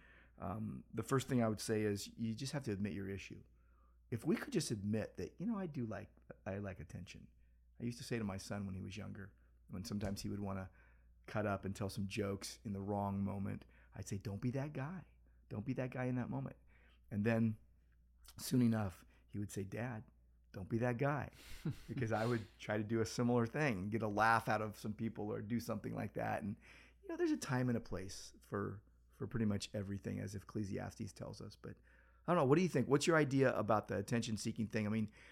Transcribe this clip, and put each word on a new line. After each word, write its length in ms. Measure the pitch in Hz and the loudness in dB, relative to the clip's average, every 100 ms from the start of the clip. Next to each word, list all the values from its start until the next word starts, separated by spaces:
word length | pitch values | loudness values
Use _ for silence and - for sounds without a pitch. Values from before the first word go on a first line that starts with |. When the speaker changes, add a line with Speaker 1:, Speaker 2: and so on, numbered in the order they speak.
| - - - - | -20 -20 -20 -10
Speaker 1:
Um, 420 | 92 101 107 64 - | -6 -4 -6 -8 -6
the 80 | 113 | -6
first 260 | - 135 131 | 2 0 2
thing 140 | 127 | 2
I 60 | 113 | 2
would 120 | 104 | 0
say 220 | - 110 | 0 2
is 260 | 107 101 - - | 2 0 -4 -6
you 160 | 113 | -4
just 180 | 110 135 | -4 -4
have 100 | - | -4
to 80 | - | -2
admit 200 | 98 101 | -2 -2
your 160 | 87 95 | -2 -6
issue. 280 | 98 - - - - _ _ - - - | -8 -8 -14 -18 -20 _ _ -20 -20 -6
If 160 | 120 151 | -2 2
we 100 | 226 | 0
could 160 | - | 2
just 180 | 196 156 | 0 0
admit 460 | 110 101 110 - - | 0 0 0 0 -6
that, 160 | 92 - | -8 -4
you 80 | 196 | -4
know, 100 | 214 | -2
I 80 | 185 | -4
do 200 | 139 117 | -4 -4
like, 220 | 98 101 - - - - | -6 -10 -16 -18 -10 -6
I 120 | 98 | -4
like 220 | 101 92 | -4 -8
attention. 400 | 80 131 - - - - - - - - | -10 -10 -12 -14 -18 -20 -20 -20 -20 -6
I 40 | |
used 140 | 120 120 | -4 -4
to 60 | |
say 140 | - 117 | -4 -2
to 60 | |
my 120 | 104 95 | 0 -2
son 300 | - 101 98 | -4 -4 -4
when 80 | |
he 80 | 92 | -4
was 140 | 95 101 | -6 -8
younger, 340 | 98 101 98 - - - - | -8 -10 -12 -16 -20 -20 -10
when 140 | 95 | -8
sometimes 360 | 92 104 101 101 | -4 -2 -2 -2
he 60 | 104 | -4
would 120 | 101 | -4
wanna 280 | 101 98 95 - - - - - - | -2 -4 -6 -12 -20 -20 -20 -20 -6
cut 200 | 110 104 | -2 0
up 180 | 98 | 0
and 100 | 95 | -2
tell 140 | 101 101 | -4 -4
some 180 | - 98 | -2 -2
jokes 500 | 107 101 101 - - | -2 -2 -2 -6 -10
in 80 | 110 | -6
the 80 | 98 | -4
wrong 440 | 98 101 101 98 | -2 0 0 0
moment, 400 | 98 98 98 104 - - - - | 0 0 -4 -4 -10 -20 -16 -12
I'd 100 | 98 | -6
say, 120 | 98 | -6
"Don't 220 | 104 101 | -4 -4
be 100 | 123 | -2
that 200 | 135 147 | -2 -4
guy. 320 | 147 139 185 - - - - - | -6 -6 -8 -12 -20 -20 -20 -10
Don't 140 | 113 | -6
be 80 | 104 | -4
that 160 | 127 127 | -2 -2
guy 140 | 127 | -2
in 100 | 127 127 | 0 0
that 140 | 117 | -2
moment." 260 | 131 135 - - - - - - | -4 -4 -10 -18 -20 -20 -20 -6
And 140 | 104 | 2
then 320 | 107 113 113 110 - - _ - - - - - | 4 4 4 0 -8 -20 _ -20 -20 -20 -20 -12
soon 240 | - 131 | 2 6
enough, 420 | 120 113 101 - - - - | 6 6 2 -4 -16 -20 -10
he 80 | 101 | -6
would 120 | 101 | -4
say, 140 | - | -4
"Dad, 380 | 95 110 120 113 - - - - - | -4 -4 -4 -6 -10 -20 -20 -20 -16
don't 140 | - 92 | -12 -2
be 100 | 117 | 2
that 180 | 123 120 | 2 2
guy," 320 | 139 143 - - - - | 2 0 -4 -10 -12 -6
Speaker 2:
<laughs> 300 | 160 - - | -4 -4 -6
Speaker 1:
because 240 | 104 110 | -2 0
I 120 | 110 | 2
would 160 | 113 117 98 - | 2 0 -2 -10
try 180 | - 107 | -2 0
to 60 | |
do 160 | 107 113 | 2 2
a 60 | 107 | 2
similar 400 | - 120 120 113 | 2 4 4 4
thing, 420 | 147 151 98 101 | 2 2 2 0
get 120 | 110 | 0
a 60 | 107 | 2
laugh 400 | 101 110 113 - | 6 6 6 4
out 140 | 107 | 0
of 160 | 107 98 | 0 -4
some 140 | 110 | -6
people 360 | 107 113 - 104 | -4 -4 -2 -4
or 80 | 107 | -4
do 160 | 104 117 | -2 -2
something 340 | 117 107 110 | -2 -4 -4
like 200 | 110 107 | -4 -4
that. 280 | - 110 104 | -2 -2 0
And, 140 | 101 - - - - - | -2 -6 -10 -20 -20 -16
you 60 | - | -8
know, 80 | 330 | 0
there's 160 | 349 | 2
a 40 | 302 | 2
time 320 | - 127 127 | 2 2 4
and 80 | 117 | 2
a 40 | |
place 520 | - 90 92 - - - - | 0 -4 -4 -10 -14 -18 -4
for, 320 | 104 101 98 - - - - | -2 -2 -4 -12 -20 -20 -8
for 100 | 101 | -2
pretty 200 | 117 110 | 2 2
much 220 | 101 - | 2 -2
everything, 460 | 110 98 98 - 98 | -4 -4 -4 -4 -4
as 140 | 101 101 | -4 -6
Ecclesiastes 760 | - 113 98 98 98 - 107 | -6 -4 -2 -4 -6 -6 -8
tells 280 | - - 101 | -8 -10 -10
us. 140 | 104 - | -12 -12
But 120 | - - - - - - - | -14 -14 -18 -20 -20 -8 2
I 60 | |
don't 40 | 175 | 4
know. 80 | 135 | 8
What 100 | 151 | 8
do 60 | |
you 60 | 180 | 6
think? 200 | 139 120 | 4 6
What's 180 | 143 160 | 6 8
your 100 | 160 | 6
idea 360 | 147 135 131 - | 6 6 6 6
about 320 | 107 107 - | 4 4 4
the 80 | 98 | -2
attention-seeking 680 | 98 120 113 107 113 110 104 | 0 0 0 -2 -2 -2 0
thing? 180 | 110 104 | 0 2
I 40 | |
mean, 180 | 110 107 - - | 2 0 -6 -20